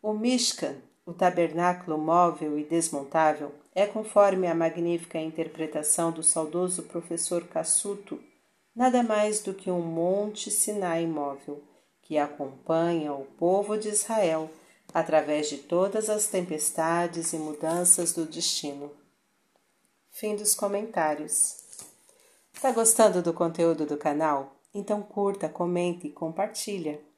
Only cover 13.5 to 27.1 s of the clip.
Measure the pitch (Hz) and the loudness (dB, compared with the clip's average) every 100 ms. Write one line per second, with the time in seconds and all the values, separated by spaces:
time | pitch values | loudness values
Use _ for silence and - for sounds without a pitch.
13.5 | 190 208 214 214 208 - 226 180 160 156 | 2 2 -2 -2 -2 0 2 2 0 -4
14.5 | - _ _ _ 165 160 156 143 151 151 | -12 _ _ _ -2 4 2 4 -2 -2
15.5 | 143 - 175 196 214 214 214 208 190 180 | -6 -2 0 2 0 0 0 0 -2 -2
16.5 | 156 - - 165 170 175 170 165 165 156 | -2 -2 0 0 2 0 -2 -4 -4 -6
17.5 | 151 160 170 175 - 170 170 160 160 - | -4 -2 2 4 4 2 -2 -4 -4 -4
18.5 | - 147 139 147 - _ _ _ _ _ | -2 -6 -8 -12 -14 _ _ _ _ _
19.5 | _ _ _ _ _ _ - 214 208 208 | _ _ _ _ _ _ -10 -6 -2 0
20.5 | - 202 202 226 - 156 151 151 - - | 0 0 -2 -2 0 0 0 -2 0 0
21.5 | - - - - _ _ _ _ _ _ | -2 -18 -20 -20 _ _ _ _ _ _
22.5 | - 269 226 226 - 220 180 175 165 170 | -2 0 4 4 8 6 6 0 0 0
23.5 | 165 170 156 151 147 156 147 160 143 135 | 4 2 4 0 -2 -2 2 2 0 -2
24.5 | - _ 202 196 208 196 - 202 196 156 | -16 _ -10 -2 -2 -2 0 0 0 -6
25.5 | - 175 175 175 175 147 147 165 160 202 | -2 -2 0 0 -2 -8 -8 -8 -4 -4
26.5 | - - 202 156 147 - | -4 -8 -6 -6 -8 -14